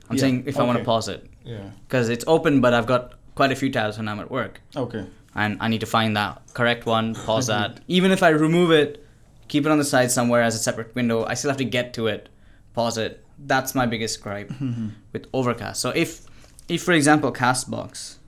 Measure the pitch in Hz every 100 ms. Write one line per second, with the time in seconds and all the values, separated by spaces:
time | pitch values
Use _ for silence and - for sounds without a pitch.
0 | - 113 135 127 139 123 123 120 107 113
1 | 104 87 - - - 110 98 - - 131
2 | 113 117 - 160 165 139 123 120 113 127
3 | - - - - 135 127 131 123 107 107
4 | 107 104 82 131 107 - - 147 123 113
5 | 92 - - - 104 101 113 110 104 113
6 | 110 104 104 - - - 120 120 - 113
7 | 113 110 - 110 110 104 104 - - 180
8 | 185 190 180 156 156 170 175 160 147 -
9 | - - - - - 147 147 151 143 135
10 | 123 127 120 120 117 110 123 110 113 -
11 | 120 113 107 120 143 135 120 123 123 -
12 | 110 101 - - - - - - 117 113
13 | 107 - - - 139 135 131 139 123 113
14 | 110 - 104 101 101 127 135 117 110 104
15 | - 101 - 131 123 117 104 - 127 156
16 | 165 - - - - - - 170 - 170
17 | 143 151 147 - 123 131 - - - -
18 | - -